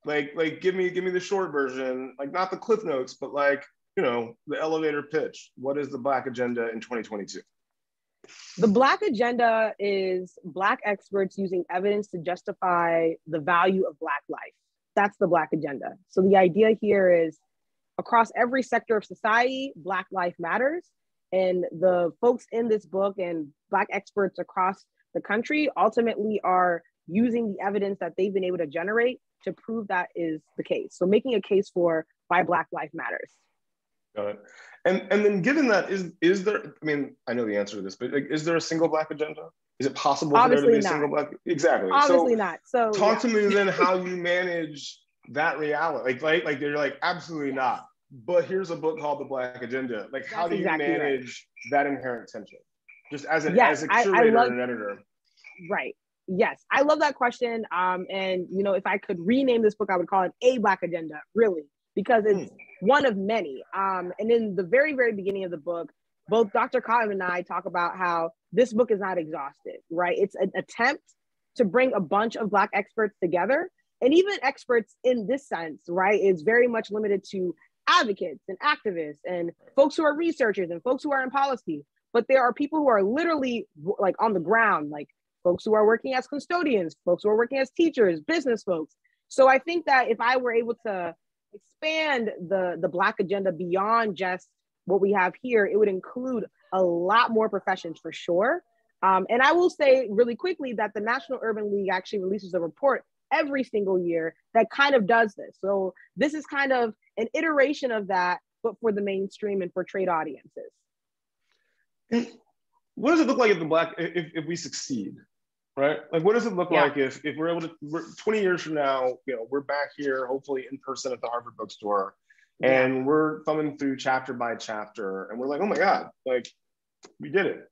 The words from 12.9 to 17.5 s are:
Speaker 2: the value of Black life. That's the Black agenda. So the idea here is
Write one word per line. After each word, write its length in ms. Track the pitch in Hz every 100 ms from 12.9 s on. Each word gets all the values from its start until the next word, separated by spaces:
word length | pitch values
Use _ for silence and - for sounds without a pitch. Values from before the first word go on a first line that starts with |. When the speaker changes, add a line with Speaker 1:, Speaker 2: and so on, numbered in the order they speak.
| 165 165 165 -
Speaker 2:
the 120 | 160
value 460 | 147 175 190 190 180
of 140 | 147
Black 240 | 160 147 _
life. 240 | 127 - _ _ _ _ -
That's 220 | 202 -
the 100 | 185
Black 220 | 165 156
agenda. 440 | 151 143 135 - - _
So 120 | -
the 160 | 190 196
idea 400 | 185 170 220 226
here 320 | 214 202 185
is 260 | 175 165 151 _